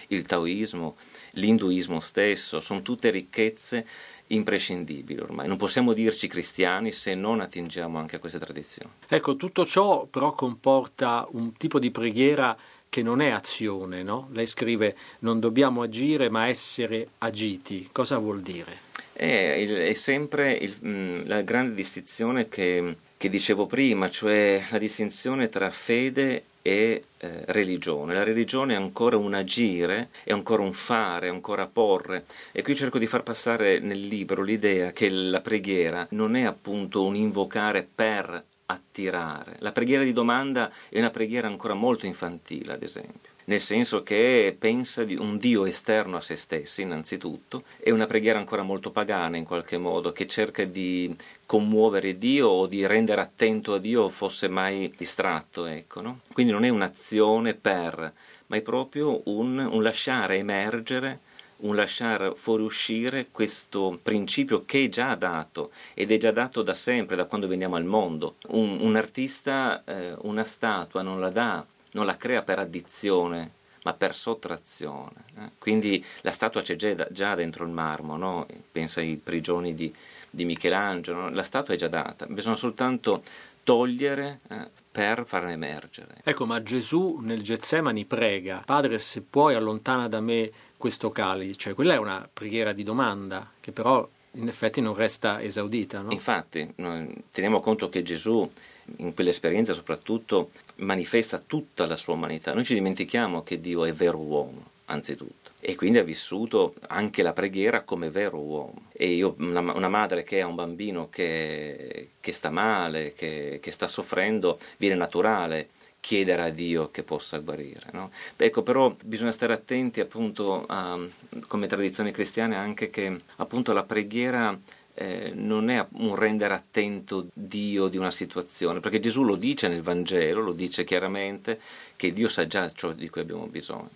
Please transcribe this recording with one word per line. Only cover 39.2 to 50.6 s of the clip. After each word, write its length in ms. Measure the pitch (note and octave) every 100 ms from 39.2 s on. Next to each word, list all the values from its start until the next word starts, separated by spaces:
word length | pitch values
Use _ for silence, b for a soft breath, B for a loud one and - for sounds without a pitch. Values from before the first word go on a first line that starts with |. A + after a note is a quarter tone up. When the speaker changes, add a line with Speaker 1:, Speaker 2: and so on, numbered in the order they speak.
| D#2+ D2+ C#2 -
Speaker 1:
La 120 | G#2
preghiera 320 | G2+ A#2+ C3+
di 80 | C3+
domanda 600 | A#2+ A#2 B2 C#3 B2+ A2+ B B
è 80 | G#2+
una 140 | A#2
preghiera 340 | A#2 A2 A#2+ A2+
ancora 300 | G2+ A2+ G2+
molto 320 | A#2 A#2 G2
infantile, 680 | F2 F2 E2+ - E2 -
ad 80 | -
esempio, 520 | - - - - - - -
nel 120 | G2+
senso 420 | - G#2+ A#2+ G#2
che 540 | - G#2 B2 B2 G2 F#2
pensa 460 | A2 A#2+ B2 -
di 100 | A2
un 240 | F#2 G#2+ G#2
Dio 300 | B2 A2+ F#2+
esterno 500 | F2+ - A2 F#2 F2
a 40 |
se 140 | - E2
stessi, 460 | - D#2+ C#2+ -
innanzitutto, 800 | F#2+ D#2+ D#2+ F2+ - D2 - B2+ - B
è 140 | -
una 160 | A2+ G#2+
preghiera 320 | A2 G#2+ G#2+
ancora 240 | G2 G#2+
molto 260 | F#2+ G2 G2
pagana 480 | G2 G#2 G2+ E2+ E2+
in 60 |
qualche 340 | D#2+ F2 - F2
modo, 340 | F2 F2 E2+
che 140 | - F#2
cerca 400 | - G#2+ -